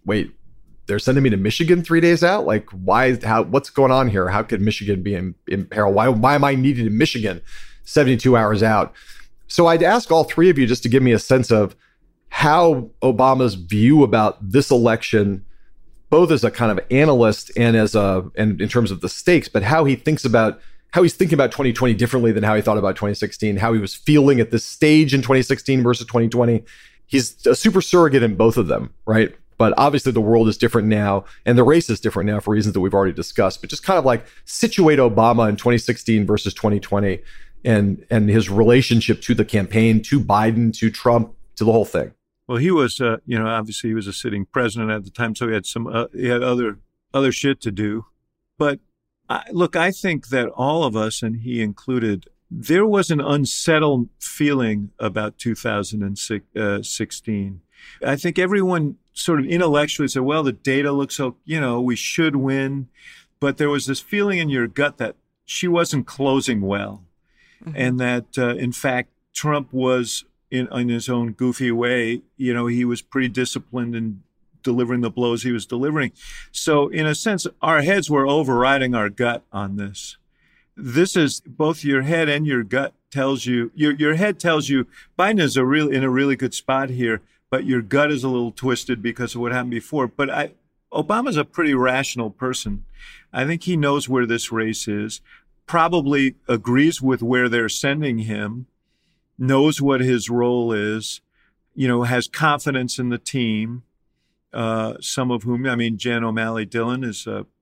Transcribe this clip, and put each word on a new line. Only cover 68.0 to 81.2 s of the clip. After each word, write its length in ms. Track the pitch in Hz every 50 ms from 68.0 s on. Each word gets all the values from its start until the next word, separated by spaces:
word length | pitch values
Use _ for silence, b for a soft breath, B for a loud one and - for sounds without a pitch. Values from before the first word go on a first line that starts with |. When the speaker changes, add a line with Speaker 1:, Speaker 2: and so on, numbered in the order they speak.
Speaker 2:
that, 260 | 127 123 123 123 113 - - 135
uh, 160 | 123 120 120
in 160 | 90 131 120 123
fact, 360 | - - 139 123 123 127 - _ _ _ _ _
Trump 400 | - - 151 147 147 135 - -
was, 520 | 131 127 127 127 127 123 110 - - - _ _ _ _ _
in, 180 | 131 127 127 - -
in 160 | 127 123 120
his 180 | 120 117 107 -
own 240 | 123 120 117 117 107
goofy 400 | - 127 127 120 - 127 123 117
way, 500 | 117 120 123 127 123 117 113 120 123 - _ _
you 160 | - 131 123 120
know, 120 | 120 120
he 180 | 120 117 123 123
was 160 | 120 120 117 -
pretty 260 | _ - 135 131 123
disciplined 680 | 98 127 123 120 - 131 - _ - 127 120 117 120
in 260 | 113 113 110 104 95 - _ _ _ _ _ _ _ -
delivering 380 | 131 120 123 123 117 127 123
the 100 | 120 113
blows 320 | 92 123 123 120 117 113 107
he 80 | 127 120
was 140 | 113 95
delivering. 460 | - 127 120 131 147 151 156 - - B B B B B B B B B
So 360 | - - 165 156 147 143 139
in 180 | - 160 156
a 80 | 156 151
sense, 320 | - - 226 208 175 - - - _
our 220 | - 156 165 151 139
heads 260 | 160 196 202 151 147
were 160 | 151 143 135
overriding 680 | 139 143 156 151 131 127 120 123 131 139 139 131 127 123
our 140 | 117 104 104
gut 340 | 101 - 123 120 117 117 - _ -
on 240 | 101 101 98 98
this. 420 | 101 101 98 101 - - - - - _ _ _ _ _ _ _ _ _ _ _
This 400 | - - 127 117 147 175 185 -
is 240 | 185